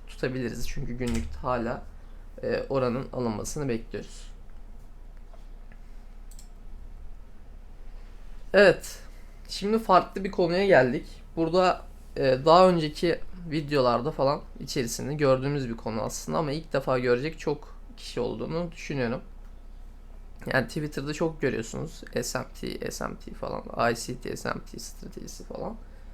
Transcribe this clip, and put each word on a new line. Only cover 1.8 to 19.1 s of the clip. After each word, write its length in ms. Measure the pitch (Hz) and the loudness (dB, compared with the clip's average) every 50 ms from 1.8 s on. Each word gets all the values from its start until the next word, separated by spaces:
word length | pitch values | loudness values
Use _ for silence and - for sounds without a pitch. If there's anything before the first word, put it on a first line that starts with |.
| - - - - - - - - - - - - - | -6 -10 -14 -14 -14 -14 -14 -14 -14 -14 -12 -6 -2
e, 220 | 117 117 - - - | 0 0 0 0 0
oranın 380 | 135 135 127 123 117 131 135 - - | 2 2 2 2 2 0 -2 -4 -4
alınmasını 560 | 131 123 117 107 104 107 - - 151 147 135 | -2 0 0 0 -2 -4 -4 -4 -2 0 0
bekliyoruz. 640 | 117 113 - - - 104 - - - - - - - - - - - - - - - - - - - - - - - - - - - - - - - - - - - - - - - - - - - - - - - - - - - - - - - - - - - - - - - - - - - - - - - - - - - - - - - - - - - - - - - - - - - | 0 -2 -2 -4 -6 -8 -8 -8 -12 -12 -12 -12 -14 -12 -14 -12 -12 -12 -12 -12 -12 -14 -14 -14 -14 -14 -14 -14 -14 -14 -14 -14 -14 -14 -14 -14 -14 -14 -14 -14 -14 -14 -14 -14 -14 -14 -14 -14 -14 -14 -14 -14 -14 -14 -14 -14 -16 -14 -12 -12 -12 -10 -10 -12 -12 -12 -10 -10 -10 -12 -12 -14 -14 -14 -14 -14 -14 -14 -14 -14 -14 -14 -12 -12 -12 -12 -12 -12 -12 -12 -12 -12 -12 -10 -6 4 8
Evet. 460 | 190 202 185 165 - - - - - - - - - - - - - - - | 10 10 10 10 8 2 -6 -12 -12 -12 -14 -14 -14 -14 -16 -16 -16 -12 -10
Şimdi 320 | - - 190 202 220 226 | -6 -4 0 2 2 2
farklı 440 | 226 - 190 175 175 - - 202 190 | 6 8 8 8 8 6 0 -4 -4
bir 80 | 196 | -2
konuya 340 | - - 185 165 170 180 202 | 2 2 2 4 4 4 6
geldik. 420 | 196 180 139 131 127 120 165 - - - - - - - | 10 10 10 10 8 4 0 -4 -6 -12 -14 -16 -8 -2
Burada, 460 | 165 165 160 160 185 185 185 170 - - - - - - - - | 0 2 4 6 6 6 6 4 2 -2 -10 -14 -16 -16 -8 -2
e, 220 | - 139 135 131 131 139 | 2 4 4 4 6 8
daha 240 | 160 160 180 185 185 | 10 12 12 12 10
önceki 500 | 180 170 156 151 147 - - 170 160 - - - - 180 175 165 | 10 6 4 0 0 0 2 2 2 2 -2 -4 -6 -8 -6 -2
videolarda 600 | 143 160 151 139 147 143 127 123 120 117 123 156 | -2 -2 0 2 4 6 6 6 6 4 2 0
falan 300 | 147 - 139 135 143 - - - - - | 0 2 4 4 2 2 -2 -8 -12 -10
içerisinde 540 | 143 - - 151 123 113 113 - 123 123 147 | -10 -4 -2 -2 -2 -2 -2 -4 -4 -4 0
gördüğümüz 560 | 151 151 135 131 127 131 139 143 147 131 120 | 2 6 6 6 6 4 2 0 0 -2 -2
bir 80 | 113 113 | -4 -4
konu 240 | - 117 110 110 | -4 -4 -2 -2
aslında 360 | 104 123 - - - - 151 160 | -2 -2 -4 -6 -4 -2 0 0
ama 140 | 165 147 | 0 0
ilk 220 | 135 165 165 - - | -2 -4 -4 -2 -2
defa 260 | 139 131 147 131 131 | 0 2 2 2 2
görecek 400 | 123 127 123 123 135 156 - - | 4 4 4 4 2 -2 -6 -4
çok 380 | - 160 147 147 - - - - - - - - | -2 -2 -2 -2 -4 -10 -14 -14 -14 -14 -14 -14
kişi 220 | - - - - | -12 -8 -4 -2
olduğunu 520 | 117 110 110 110 120 131 156 165 175 170 | -2 -2 -2 -4 -4 -4 -2 -2 -4 -4
düşünüyorum. 500 | 165 - - - 156 139 123 117 | -6 -10 -8 -6 -2 -2 0 0